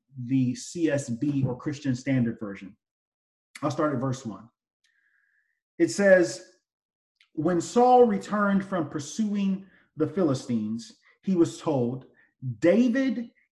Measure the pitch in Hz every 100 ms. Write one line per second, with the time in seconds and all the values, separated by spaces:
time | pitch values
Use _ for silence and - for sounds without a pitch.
0 | _ 135 120 135 123 127 - 175 156 135
1 | - 113 147 139 127 123 160 135 135 127
2 | - 131 117 113 104 98 95 - _ _
3 | _ _ _ _ _ - 160 135 151 127
4 | 135 127 113 90 - _ _ _ _ _
5 | _ _ _ _ _ _ _ - 170 -
6 | 202 185 165 - - _ _ _ _ _
7 | _ _ _ - 156 175 - 240 247 247
8 | 240 196 - 208 202 196 190 185 143 156
9 | - - 214 202 196 190 - _ _ -
10 | 151 196 165 127 - 117 107 117 - -
11 | _ _ - 180 160 - 170 135 120 131
12 | - _ _ - 127 110 170 202 247 254
13 | 269 240 233 _ _